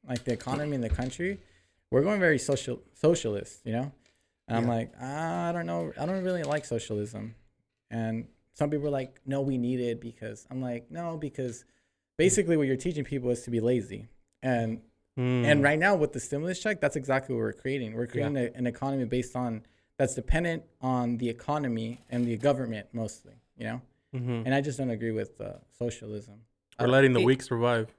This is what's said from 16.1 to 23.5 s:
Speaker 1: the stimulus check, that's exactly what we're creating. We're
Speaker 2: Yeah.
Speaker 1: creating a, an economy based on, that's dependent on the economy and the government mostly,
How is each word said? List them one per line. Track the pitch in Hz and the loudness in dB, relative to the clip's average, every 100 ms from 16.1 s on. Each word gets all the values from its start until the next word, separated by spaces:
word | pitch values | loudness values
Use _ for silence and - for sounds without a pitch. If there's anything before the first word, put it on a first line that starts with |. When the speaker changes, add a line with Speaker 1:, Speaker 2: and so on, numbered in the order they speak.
Speaker 1:
the | 127 | -2
stimulus | - 143 165 180 | -4 -4 -2 -2
check, | 214 202 | -2 0
that's | 147 151 | 0 -2
exactly | 131 135 131 120 | 0 0 0 -2
what | |
we're | 110 | -2
creating. | 104 - 139 113 | -2 -4 -4 -4
We're | 113 120 | -4 -4
Speaker 2:
Yeah. | |
Speaker 1:
creating | 156 143 139 | 0 0 0
a, | 120 127 | -2 -2
an | 123 | -4
economy | 117 139 139 120 | -2 -2 -2 0
based | 127 127 127 | -2 -2 -4
on, | 123 113 - _ _ - | -4 -4 -10 _ _ -2
that's | 131 135 | 0 0
dependent | - 156 170 165 - _ | 2 2 2 -4 -8 _
on | 127 127 120 120 | 0 0 0 0
the | 120 | -2
economy | 113 - 151 139 113 113 120 _ | -4 -2 -2 0 -2 -4 -8 _
and | 123 120 | -2 0
the | 113 | 2
government | 143 135 120 107 101 | 2 2 -2 -6 -8
mostly, | 120 110 - - - _ | -6 -6 -8 -20 -20 _